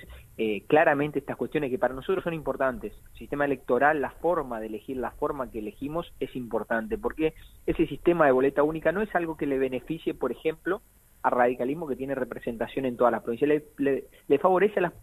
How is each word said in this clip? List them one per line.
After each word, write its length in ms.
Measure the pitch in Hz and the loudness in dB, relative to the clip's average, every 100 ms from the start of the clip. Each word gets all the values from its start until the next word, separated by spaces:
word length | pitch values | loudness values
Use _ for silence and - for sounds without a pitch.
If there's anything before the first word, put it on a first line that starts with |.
| - - - - | -4 -20 -14 -4
eh, 260 | 110 101 - | -2 -4 2
claramente 520 | 147 165 143 147 147 | 4 6 4 0 -4
estas 160 | - 120 | -6 -6
cuestiones 360 | 120 156 139 | -4 -4 -4
que 80 | 123 | 0
para 160 | 123 131 | -2 -2
nosotros 280 | 131 185 | -4 -2
son 100 | 175 | -2
importantes, 600 | 165 139 131 131 117 104 - - | -4 -4 -2 -2 -2 -8 -14 -20
el 40 | - | -18
sistema 260 | 113 143 | -8 -2
electoral, 560 | 143 131 - 123 143 156 | 0 -2 0 4 4 4
la 120 | 123 | -2
forma 480 | - 165 175 131 117 | -4 -2 -2 -2 -6
de 80 | 110 | -8
elegir, 300 | 107 - 131 | -10 -8 -6
la 140 | 113 | -6
forma 380 | - 147 147 120 | -4 -4 -4 -6
que 100 | 113 | -6
elegimos 540 | 104 - 139 160 170 - | -8 -8 -8 -6 -8 -8
es 140 | 131 131 | -8 -6
importante, 640 | 120 110 104 113 110 107 | -4 -4 -2 -2 -2 -4
porque 360 | 117 - 156 - - - - | -4 -2 -2 -2 -16 -10 -4
ese 220 | 165 160 | 0 0
sistema 400 | 143 - 175 147 | 0 2 6 6
de 40 | |
boleta 300 | 127 135 131 | 6 4 4
única 280 | 147 160 160 | 2 2 0
no 100 | 175 | 0
es 120 | 214 180 | 0 -2
algo 200 | 165 156 | -2 -4
que 120 | 147 | -2
le 100 | 135 | 0
beneficie, 560 | 135 127 - - - | 0 -2 -6 -6 -4
por 180 | 151 131 | -2 -2
ejemplo, 500 | 117 160 160 - 202 - _ _ _ | -2 -4 -4 -2 -4 -6 _ _ _
al 80 | 127 | 0
radicalismo 560 | 123 123 127 127 151 160 | 4 4 2 -2 -4 -4
que 80 | 123 | -6
tiene 200 | 135 135 | -4 -4
representación 680 | 120 120 - 117 117 - 135 | -4 -6 -6 -6 -4 -2 -2
en 120 | 120 | 4
todas 140 | 120 | 4
las 120 | 113 | 4
provincias, 260 | - 117 143 | -2 0 2
le, 160 | 151 - - | 2 -2 -2
le, 280 | 139 131 - - - | 0 0 -4 -8 0
le 100 | 139 | 4
favorece 420 | 185 185 202 202 | 4 4 4 2
a 40 | |
las, 100 | 175 - | -2 -2